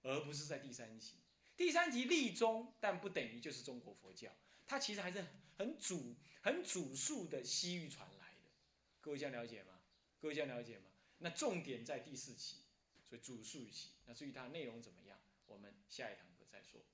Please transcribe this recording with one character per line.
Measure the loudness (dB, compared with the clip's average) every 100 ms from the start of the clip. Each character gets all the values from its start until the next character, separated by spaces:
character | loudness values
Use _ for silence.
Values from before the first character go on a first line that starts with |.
而 | 2 0
不 | 2
是 | -4 -2
在 | -4
第 | -6
三 | -10 -10 -10
期。 | -14 -16 _ _ -20 4
第 | 6
三 | 8 6
期 | 4 6
立 | 6 6
宗， | 6 6 6 -2 2
但 | 2 2
不 | 0
等 | -2
于 | -2 -4
就 | -6
是 | -6
中 | -6 -8
国 | -10
佛 | -14 -16
教， | -12 -12 -14 -20 -20 -2
它 | 0
其 | 2
实 | 0
还 | 0
是 | -2 -4 -10 -18 -2
很 | 0 2
主-， | 2 2 -2 -10 -16 2
很 | 4 4
主 | 2 2 2 4
述 | 4 4 0
的 | -2
西 | 2 2 2 0
域 | -4
传 | -8 -10 -14
来 | -18 -18
的。 | -20 _ _ _ _ _
各 | -4
位 | -2
这 |
样 | 0
了 | -2 -4
解 | -8
吗？ | -12 -20 _ _ _ _
各 | -2
位 |
这 | 2
样 | 0
了 | 0
解 | -6 -10
吗？ | -16 -20 -20 -6
那 | -2
重 | 4 4 4
点 | 0 -4
在 | -2 -4
第 | -4 -8
四 | -8
期， | -6 -8 -8 -18 _ _ -20
所 | -16 -12
以 |
主 | -8 -8
述 | -8 -8 -8
期。 | -10 -10 -14 -16
那 |
至 | -8 -8
于 |
它 | -6 -6
内 | -4
容 | -4 -6
怎 | -12
么 | -16
样， | -20 -20 _ _ -18
我 | -16
们 | -16 -18 -12
下 | -6 -6
一 | -6
堂 | -16 -20
课 | -20
再 | -20
说。 | -18 -20 -20